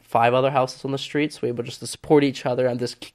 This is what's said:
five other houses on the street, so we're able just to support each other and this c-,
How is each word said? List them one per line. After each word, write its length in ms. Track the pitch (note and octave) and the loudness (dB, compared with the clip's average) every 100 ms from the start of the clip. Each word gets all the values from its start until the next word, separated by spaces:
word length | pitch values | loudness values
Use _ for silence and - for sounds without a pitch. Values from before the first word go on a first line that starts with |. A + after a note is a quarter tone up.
five 320 | _ A#2 A#2+ | _ 2 4
other 160 | B2+ C3+ | 4 2
houses 340 | C#3 C3 - | 2 0 -4
on 80 | C#3 | -6
the 60 | C3+ | -6
street, 340 | - D3 D3 | -4 -2 -2
so 80 | - | -2
we're 60 | B2 | -4
able 160 | A#2+ | -4
just 160 | B2+ - | -8 -10
to 60 | A#2+ | -12
support 360 | - - D3+ | -14 4 4
each 220 | C#3+ B2 C3+ | 4 0 -4
other 200 | B2 B2+ | 0 0
and 100 | B2 | 0
this 160 | A#2+ - | -6 -8
c-, 80 | - | -18